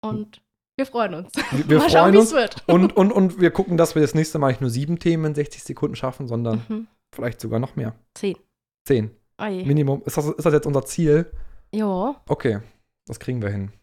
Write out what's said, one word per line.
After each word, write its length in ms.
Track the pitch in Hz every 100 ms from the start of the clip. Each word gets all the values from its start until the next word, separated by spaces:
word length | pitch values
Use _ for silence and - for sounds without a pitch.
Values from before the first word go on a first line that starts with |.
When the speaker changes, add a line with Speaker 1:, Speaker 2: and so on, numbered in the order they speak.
Speaker 1:
Und 400 | 220 214 214 _ _ _ _ -
wir 100 | 269
freuen 280 | 233 214
uns. 180 | 170 180 - -
Speaker 2:
Wir, 180 | 135 151
wir 80 | 151
Speaker 1:
Mal 120 | -
Speaker 2:
freuen 20 |
Speaker 1:
schauen, 220 | 160 175
wie's 60 | 196
Speaker 2:
uns. 100 | 220
Speaker 1:
wird. 300 | 311 233 - -
Speaker 2:
Und, 280 | 170 190 -
und, 140 | 190
und 280 | 202 190 185
wir 120 | 175
gucken, 260 | - 190 170
dass 180 | 165 -
wir 60 |
das 140 | 147 160
nächste 240 | 156 165
Mal 80 | 139
nicht 120 | 123
nur 80 | 135
sieben 300 | 117 143 170
Themen 260 | 175 165 156
in 100 | 147
sechzig 280 | 147 -
Sekunden 320 | - 143 151 123
schaffen, 320 | 131 127 131
sondern 340 | 117 117 110 113
Speaker 1:
Mhm. 200 | 214 226 _ _
Speaker 2:
vielleicht 260 | - 120 120
sogar 200 | 113 113
noch 160 | 131 -
mehr. 200 | 117 110 _ -
Speaker 1:
Zehn. 220 | 202 - _ _ _ _ -
Speaker 2:
Zehn. 260 | 131 107 - _ _
Speaker 1:
Oh 60 | 214
je. 180 | 185 139
Speaker 2:
Minimum. 360 | 147 139 139 -
Ist 120 | 147
das, 80 | 151
ist 180 | 165 151
das 80 |
jetzt 120 | 151 151
unser 160 | 139 -
Ziel? 460 | - 160 151 170 - - - _
Speaker 1:
Ja. 420 | 208 214 185 214 285 -
Speaker 2:
Okay, 320 | - - 101 104 _ _ _ _
das 120 | 117
kriegen 220 | - 127
wir 80 | 104
hin. 220 | 101 98 -